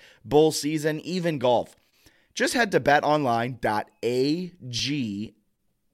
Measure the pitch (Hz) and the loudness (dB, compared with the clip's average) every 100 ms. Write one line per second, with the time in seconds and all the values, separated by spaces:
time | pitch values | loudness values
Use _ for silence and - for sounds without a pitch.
0 | - _ 110 143 156 156 143 156 151 156 | -20 _ 0 4 4 2 -4 -2 -2 -4
1 | - 180 170 147 123 117 82 - _ _ | -6 -4 -4 0 2 2 0 -12 _ _
2 | _ _ _ - 247 262 220 175 139 147 | _ _ _ -4 -2 0 2 2 4 2
3 | 143 151 135 117 120 123 117 107 - _ | 4 2 2 0 -2 -4 -2 -2 -4 _
4 | 113 127 139 170 180 - 123 117 120 147 | -2 0 0 -2 -6 -12 -10 -6 -4 -2
5 | 113 101 107 _ _ _ _ _ _ | -4 -6 -10 _ _ _ _ _ _